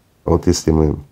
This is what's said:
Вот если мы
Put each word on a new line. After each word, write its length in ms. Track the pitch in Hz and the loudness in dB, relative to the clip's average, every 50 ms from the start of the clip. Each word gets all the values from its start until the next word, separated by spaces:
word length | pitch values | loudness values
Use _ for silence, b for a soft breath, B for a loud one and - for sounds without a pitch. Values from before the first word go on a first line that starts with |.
| _ _ _ _ - | _ _ _ _ -4
Вот 220 | 85 82 85 - 90 | 0 0 0 2 0
если 240 | 87 - - 82 78 | -2 0 0 0 2
мы 240 | 78 78 73 71 71 - - | 2 2 0 -2 -4 -8 -14